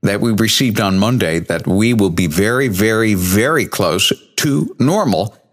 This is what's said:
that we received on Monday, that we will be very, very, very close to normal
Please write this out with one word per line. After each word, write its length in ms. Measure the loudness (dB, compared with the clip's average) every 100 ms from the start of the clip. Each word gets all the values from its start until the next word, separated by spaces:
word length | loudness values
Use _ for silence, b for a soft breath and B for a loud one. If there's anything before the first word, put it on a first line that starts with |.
that 180 | -2 -2
we 100 | 0
received 480 | 0 0 0 0 0
on 180 | 0 2
Monday, 420 | 2 0 0 -2
that 260 | -2 -4 -2
we 260 | 0 2
will 180 | 2 2
be 180 | 0 -2
very, 400 | 0 0 0 -2
very, 460 | 0 0 2 0
very 520 | 0 0 2 2 0 -2
close 460 | -2 -2 0 0 -2 _ -4
to 400 | -2 0 -2 -2
normal 580 | 0 0 0 0 -4 -8 _